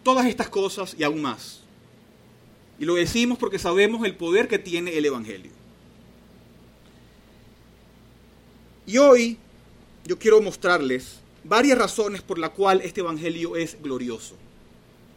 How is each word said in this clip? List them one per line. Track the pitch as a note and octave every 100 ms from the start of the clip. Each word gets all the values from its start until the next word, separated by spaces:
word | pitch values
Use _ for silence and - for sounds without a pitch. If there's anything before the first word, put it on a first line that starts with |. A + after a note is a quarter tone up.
todas | B3+ C4 B3
estas | G3+ A3+
cosas | G3+ G3 G3+ F3+ -
y |
aún | D3+ D#3
más. | C#3+ G#2+ - - - - _ - _ _ _ _ - - - -
Y |
lo | D#3
decimos | F3 E3+ A#3 A#3+ B3
porque | G#3 F#3+
sabemos | F3 F3+ G#3 A3+
el | G#3 -
poder | E3+ G3 A#3+
que | G3+
tiene | F3+ E3+ F3+ D#3+
el | D3
Evangelio. | B2 A2 F#2+ F2+ - - - - - - - - - - - - _ - - - _ - - - - - - _ - - - - - - - - - -
Y | A#3
hoy | C#4+ B3 A#3 A3+ - - - - - -
yo | - F3+
quiero | A3 G#3+
mostrarles | F#3+ - F#3 F3 C3+ B2+ - - - -
varias | D#3 A3 C#4 B3
razones | G3 - G#3 G3
por | - E3
la | D#3+
cual | - G3 F#3+
este | F3+ -
Evangelio | F3 D#3 E3 E3+ E3 E3+
es | D#3+ -
glorioso. | D3 B2+ B2 A2 - F2+ - - - - _ _ -